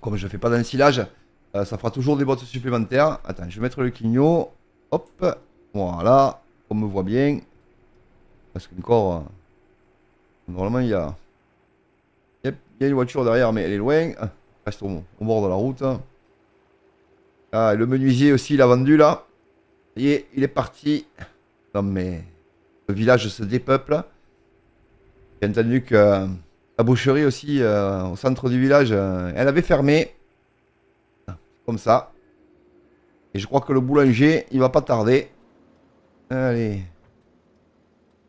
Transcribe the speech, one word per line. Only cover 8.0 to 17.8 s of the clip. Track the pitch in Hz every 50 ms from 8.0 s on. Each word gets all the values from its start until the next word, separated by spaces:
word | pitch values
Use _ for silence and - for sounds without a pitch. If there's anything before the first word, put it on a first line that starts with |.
| _ _ _ _ _ _ _ _ _ _ -
Parce | 92 - -
qu'encore, | 90 92 - - 120 113 101 92 87
euh, | 82 76 - - - _ _ _ _ _ _ _ _ _ _ _ _ _ _ _ _ _ _ _ _ _ -
normalement, | 87 90 92 104 120 127
il | 127 117
y | 104
a, | 90 76 71 85 - - _ _ _ _ _ _ _ _ _ _ _ _ _ _ _ _ _ _ _ _ _ _ _ -
il | 135
y | 139
a, | - _ _ _ -
il | 135
y |
a | 143
une | 139
voiture | 127 127 123 - 143 123
derrière, | 113 113 127 123 117 110
mais | 107 85
elle | 85 104
est | 101
loin. | 107 135 151 160 165 156 - -
Ah, | 110 95 - _ _ _ _ _ -
reste | 107 101 - 104
au, | 98 95 80 87 - _ -
au | 104
bord | 110 110 107 101
de | 95
la | 90
route. | 98 113 135 135 131 135 135 127 - - - _ _ _ _ _ _ _ _ _ _ _ _ _ _ _ _ _ _ _ _ _ _ _ _ _ _ _ _
Ah, | - 110 113 110 104
le | 110